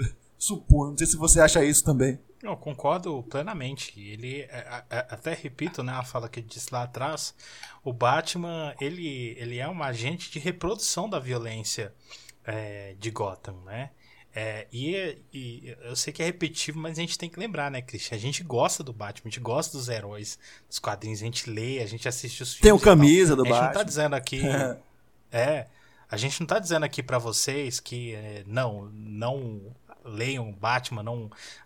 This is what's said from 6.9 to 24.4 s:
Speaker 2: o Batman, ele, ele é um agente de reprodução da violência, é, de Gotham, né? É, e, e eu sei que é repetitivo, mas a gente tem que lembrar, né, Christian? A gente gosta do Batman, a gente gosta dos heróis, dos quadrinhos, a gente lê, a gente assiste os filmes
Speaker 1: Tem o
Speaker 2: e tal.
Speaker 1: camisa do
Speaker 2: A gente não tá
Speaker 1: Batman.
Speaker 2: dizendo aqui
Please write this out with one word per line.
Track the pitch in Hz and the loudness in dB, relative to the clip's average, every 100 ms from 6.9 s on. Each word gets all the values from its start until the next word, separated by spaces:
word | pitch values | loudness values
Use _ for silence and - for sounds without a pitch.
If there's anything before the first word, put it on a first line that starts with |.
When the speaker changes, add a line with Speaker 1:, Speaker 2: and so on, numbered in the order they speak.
| 120 139 156 - - - - - - | -4 -4 -4 -8 -12 -20 -18 -18 -12
Speaker 2:
o | 135 | -8
Batman, | 120 120 147 165 175 175 165 151 123 | 2 4 4 2 -4 -6 -6 -6 -6
ele, | 139 180 165 135 117 123 | -6 -4 -8 -6 -8 -8
ele | 120 120 | -8 -6
é | 143 | -6
um | 175 | -4
agente | 139 117 123 170 - | -4 -4 -4 -6 -8
de | 156 | -6
reprodução | 151 175 170 202 - - 214 | -6 -2 -4 -2 -2 -2 -4
da | 175 | -4
violência, | 127 123 113 113 107 - 101 - - - - - - | -4 -4 -4 -6 -6 -6 -6 -12 -20 -20 -20 -14 -8
é, | 107 107 101 98 95 | -8 -8 -12 -14 -10
de | 113 | -6
Gotham, | 110 101 92 - 92 92 | -4 -4 -6 -12 -14 -12
né? | 110 143 - - - - 110 | -10 -12 -16 -20 -20 -12 -8
É, | 110 107 - | -6 -8 -10
e, | 117 143 196 180 131 - | -6 -4 -4 -4 -8 -14
e | 139 123 120 127 117 | -12 -12 -12 -16 -16
eu | 120 123 | -8 -6
sei | - | -4
que | 147 | -2
é | 170 | -4
repetitivo, | 175 160 - - 156 | -2 -4 -4 -6 -6
mas | 160 156 | -6 -6
a | |
gente | 170 - | -4 -6
tem | 170 | -8
que | 175 | -8
lembrar, | 226 156 143 | -6 -4 -4
né, | 131 | -6
Christian? | 123 110 - 110 | -8 -10 -8 -4
A | |
gente | 127 143 | -4 -4
gosta | 90 120 143 - | -2 2 2 2
do | 131 | -6
Batman, | 107 101 - 113 | -10 -10 -10 -10
a | |
gente | 117 | -6
gosta | 113 131 160 143 | -2 -2 -2 -4
dos | 127 | -6
heróis, | 113 101 104 104 - - - - | -6 -8 -10 -12 -14 -18 -20 -10
dos | - | -6
quadrinhos, | - 101 110 107 | -4 -4 -6 -6
a | 113 | -6
gente | 117 - | -6 -6
lê, | 107 120 135 | -4 -4 -4
a | 107 | -6
gente | 113 131 | -6 -4
assiste | - 120 - | -4 -6 -8
os | 127 | -8
filmes | - | 8
Speaker 1:
Tem | 214 | 10
o | 202 | 12
Speaker 2:
e | |
tal. | 208 165 | 12 12
Speaker 1:
camisa | 147 175 175 131 | 12 10 8 6
do | |
Speaker 2:
A | 123 | 6
gente | |
não | 120 | 6
tá | 127 | 4
Speaker 1:
Batman. | 202 208 | 2 0
Speaker 2:
dizendo | 147 151 | 0 0
aqui | 139 - 135 | 0 -2 -2